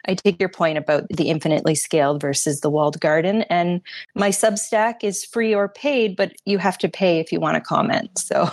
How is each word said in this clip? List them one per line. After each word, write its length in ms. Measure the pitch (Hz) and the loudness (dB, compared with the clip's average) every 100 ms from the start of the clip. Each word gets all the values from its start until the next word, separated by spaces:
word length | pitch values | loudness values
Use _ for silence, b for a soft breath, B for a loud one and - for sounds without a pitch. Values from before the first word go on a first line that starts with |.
| - | -4
I 60 | |
take 260 | 185 202 175 | 0 0 0
your 80 | 190 | -2
point 300 | - 165 156 | 0 0 0
about 280 | 147 147 - | 0 0 0
the 200 | - 160 | -2 0
infinitely 460 | 156 160 151 - 151 | 0 2 0 2 -2
scaled 460 | - 160 143 147 | 0 2 2 2
versus 400 | 147 139 - 143 | -2 -2 -2 -2
the 80 | 156 | 0
walled 320 | 147 151 151 | 2 0 0
garden. 400 | 160 156 170 214 214 | 2 2 2 0 0
And 320 | 175 175 175 B B B - | 0 0 -2 B B B -2
my 140 | 202 | 0
Substack 760 | 190 220 208 - 220 220 233 | 2 0 0 -2 0 0 0
is 220 | 208 190 - | -4 -6 -6
free 280 | 233 226 | -2 0
or 140 | 208 202 | 2 0
paid, 480 | - 285 269 220 185 | -2 -2 0 0 0
but 160 | 190 - - | -4 -4 -2
you 120 | 202 | 0
have 200 | 190 185 | 0 0
to 100 | 175 | -4
pay 320 | - 190 165 | 0 2 2
if 140 | 160 | 0
you 80 | 170 | -2
want 140 | 156 160 | 0 -2
to 60 | |
comment. 560 | - 156 143 - - - | 0 0 0 -2 -4 -8
So 320 | - - 170 | -2 0 0